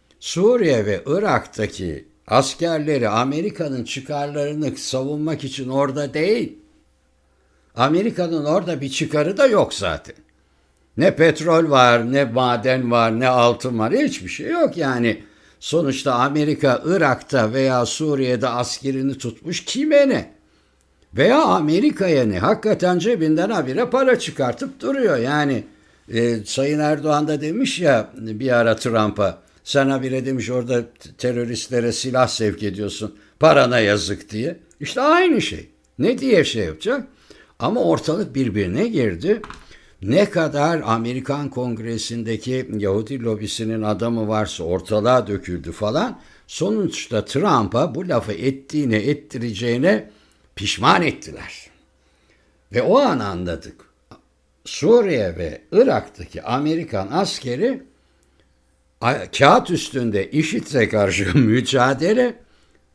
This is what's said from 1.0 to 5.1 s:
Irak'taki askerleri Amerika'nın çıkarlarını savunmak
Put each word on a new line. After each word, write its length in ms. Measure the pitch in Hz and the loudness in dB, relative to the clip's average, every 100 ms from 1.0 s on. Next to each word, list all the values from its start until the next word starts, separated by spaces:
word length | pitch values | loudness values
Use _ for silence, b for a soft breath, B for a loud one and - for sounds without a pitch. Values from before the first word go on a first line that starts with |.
| - | -2
Irak'taki 1000 | 160 202 127 - - 104 - 92 73 - _ - | -2 0 0 -2 -4 -6 -4 -8 -8 -12 _ 0
askerleri 840 | 110 135 - 165 160 151 143 113 | 2 2 -2 -2 -2 0 0 0
Amerika'nın 720 | 107 127 147 190 - 160 131 | 0 0 -2 -4 -4 -6 -6
çıkarlarını 960 | 113 - - 147 143 147 147 151 147 - | -6 -10 -8 -6 -4 -4 -4 -2 -4 -4
savunmak 680 | - 131 135 | -6 -4 -4